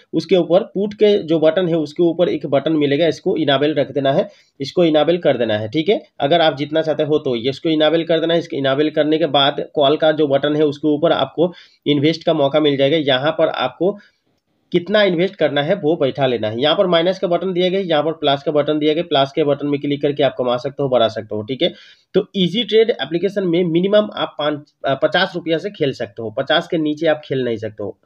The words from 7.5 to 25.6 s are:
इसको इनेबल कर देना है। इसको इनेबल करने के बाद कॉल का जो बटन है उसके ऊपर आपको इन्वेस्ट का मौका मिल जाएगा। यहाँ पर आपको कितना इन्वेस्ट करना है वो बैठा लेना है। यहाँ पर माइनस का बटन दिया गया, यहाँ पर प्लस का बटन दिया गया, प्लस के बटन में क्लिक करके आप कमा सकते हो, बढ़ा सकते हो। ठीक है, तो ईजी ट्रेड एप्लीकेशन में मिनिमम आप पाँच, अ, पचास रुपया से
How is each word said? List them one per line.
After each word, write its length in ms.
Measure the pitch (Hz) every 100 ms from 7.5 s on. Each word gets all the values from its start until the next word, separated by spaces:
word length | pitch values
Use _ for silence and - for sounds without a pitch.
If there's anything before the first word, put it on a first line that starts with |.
इसको 180 | 139 170
इनेबल 360 | 156 151 165
कर 160 | 165 160
देना 140 | 165
है। 60 | 170
इसको 160 | - 139
इनेबल 340 | 135 135 151
करने 280 | 156 151 156
के 80 | 160
बाद 400 | 139 139 147 -
कॉल 220 | - 139 151
का 160 | 160
जो 160 | 151 147
बटन 280 | 135 147 151
है 60 |
उसके 260 | 151 139 156
ऊपर 240 | 147 165
आपको 400 | 107 - - 180 - - _ 143
इन्वेस्ट 380 | 147 151 165
का 100 | 175
मौका 260 | 156 139 151
मिल 160 | 151 139
जाएगा। 200 | 139 160
यहाँ 360 | 139 127 147
पर 160 | 160 160
आपको 500 | - 127 - 180 208 - _ _ _ _ _ _
कितना 300 | 175 175 214
इन्वेस्ट 320 | 202 165 190
करना 280 | - 147 143
है 120 | 147
वो 220 | 190 147 170
बैठा 300 | 135 135 131
लेना 220 | 117 107
है। 120 | 113
यहाँ 160 | 147 165
पर 100 | 190
माइनस 320 | 170 170 185
का 100 | 185
बटन 240 | 175 185
दिया 160 | 175 180
गया, 120 | 190
यहाँ 220 | 185 151
पर 100 | 151
प्लस 300 | 156 143 139
का 100 | 165
बटन 260 | 147 143 151
दिया 160 | 151
गया, 80 | 151
प्लस 300 | 170 139 139
के 120 | -
बटन 220 | 143 139 143
में 140 | 143
क्लिक 220 | 143 143
करके 200 | 147 143
आप 120 | 131 -
कमा 180 | 123 123
सकते 260 | - -
हो, 60 | 139
बढ़ा 200 | 120 113
सकते 260 | 110 107
हो। 80 | 107
ठीक 200 | 107 131
है, 100 | 170 - - _ _
तो 120 | - - 202
ईजी 280 | 175 208
ट्रेड 260 | 240 220 214
एप्लीकेशन 560 | 226 147 170 190 202 185
में 180 | 165
मिनिमम 440 | 180 170 190 208 208
आप 220 | - 151 -
पाँच, 340 | 147 147 - _ 135
अ, 80 |
पचास 380 | 135 156 180 185
रुपया 240 | 175 160
से 120 | 160